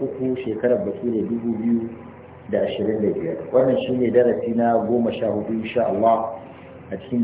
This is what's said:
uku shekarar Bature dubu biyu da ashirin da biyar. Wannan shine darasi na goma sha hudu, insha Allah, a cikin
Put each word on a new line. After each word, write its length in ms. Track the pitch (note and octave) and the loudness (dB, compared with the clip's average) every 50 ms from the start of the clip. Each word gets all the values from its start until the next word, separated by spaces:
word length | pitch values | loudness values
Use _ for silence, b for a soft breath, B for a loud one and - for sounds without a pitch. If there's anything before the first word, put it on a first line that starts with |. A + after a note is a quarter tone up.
uku 340 | C3+ C3 - - B2+ C3 B2+ B2 | -6 -6 -4 -4 -2 -2 -2 -2
shekarar 400 | - A2+ G#2+ G#2+ - B2 B2 G#2 F#2+ G2+ | -2 -4 -4 0 2 2 2 2 0 -2
Bature 320 | - - - A#2+ A2+ G#2+ | -4 -4 -4 -2 -2 0
dubu 320 | G2 - A#2 A#2 A2+ A#2 A2+ G#2+ | -2 -2 -2 -2 -2 -2 -2 0
biyu 240 | A2 A#2+ A#2 A#2 A2+ A2+ - - - - - - - - - - - - | 0 2 2 2 0 -2 -8 -12 -16 -16 -18 -18 -18 -18 -20 -18 -8 -2
da 160 | - G2+ - | 0 0 0
ashirin 320 | - - - G2+ G#2 A2 G#2+ | 0 -2 -2 0 0 0 2
da 160 | G#2 F#2+ - | 2 0 0
biyar. 240 | - - - - - - - A#2+ | 0 -2 -4 -4 -6 -4 2 4
Wannan 240 | B2+ C3 C3+ B2 A2 - | 4 4 4 4 0 0
shine 240 | - C3 B2 B2 A2+ | -2 0 0 2 4
darasi 460 | G#2+ B2 B2 A#2+ A2 - - A#2+ A2+ A#2 | 6 6 6 6 4 2 0 -2 0 2
na 160 | A#2 A#2 A#2 A2+ G2+ G#2 | 4 4 4 4 2 2
goma 240 | A#2+ A#2+ A#2 A2 - | 2 2 2 0 0
sha 140 | - A#2 G#2+ | 0 -2 -2
hudu, 240 | G#2 G#2 G#2 - A2+ | -2 -2 -2 -2 -4
insha 320 | A2 G#2+ - - B2 A2+ | -4 -4 -2 0 0 0
Allah, 480 | G#2 G2 G2 A2 A2+ A2+ A2 - - - B B B B B B B B B - - | 2 2 4 4 4 4 4 2 -4 -6 B B B B B B B B B -14 -10
a 80 | G2 F#2+ | -10 -10
cikin 240 | - - B2 A#2+ | -8 -4 -2 0